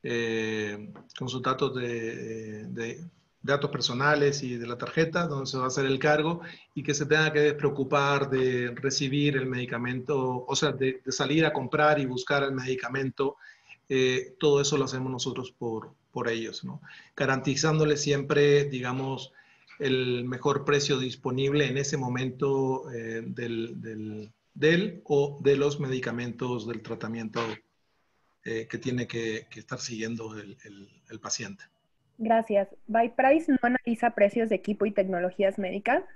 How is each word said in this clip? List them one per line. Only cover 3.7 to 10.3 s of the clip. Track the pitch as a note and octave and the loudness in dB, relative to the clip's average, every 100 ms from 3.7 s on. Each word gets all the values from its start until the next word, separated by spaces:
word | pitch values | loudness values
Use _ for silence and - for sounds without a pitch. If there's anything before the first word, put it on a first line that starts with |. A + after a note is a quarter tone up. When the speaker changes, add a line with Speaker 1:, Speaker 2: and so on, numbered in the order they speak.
Speaker 1:
personales | C3 - B2 C#3+ D3 C#3+ C#3+ | -4 -4 0 2 4 4 2
y | B2+ A#2+ | -6 -6
de | A#2 | -6
la | A#2+ | -8
tarjeta | A#2+ - E3 F3 E3+ | -4 0 2 2 -2
donde | C#3+ C3 | -2 -4
se | C3+ | -2
va | |
a | B2+ | -2
hacer | C3 C3+ | 0 0
el | C3+ | 2
cargo | D3+ D3+ D#3 E3+ - - - | 4 4 2 -2 -8 -18 -12
y | - | -8
que | C3+ | -4
se | C#3+ C#3+ | -2 2
tenga | D3+ D#3 | 4 4
que | D3+ | 4
despreocupar | D3 D3 C#3+ C#3+ C3+ C#3+ C#3 C#3 C3+ | 4 4 0 0 2 2 4 2 2
de | C3 C3 B2 B2 | 2 2 0 -2
recibir | A#2+ C3+ - C3+ C#3+ D3 C3+ | -2 -2 -2 0 2 2 2
el | C3 | -2
medicamento, | B2 B2 A#2 B2 B2+ - C#3 B2+ | -4 -4 -4 -2 -4 -2 0 0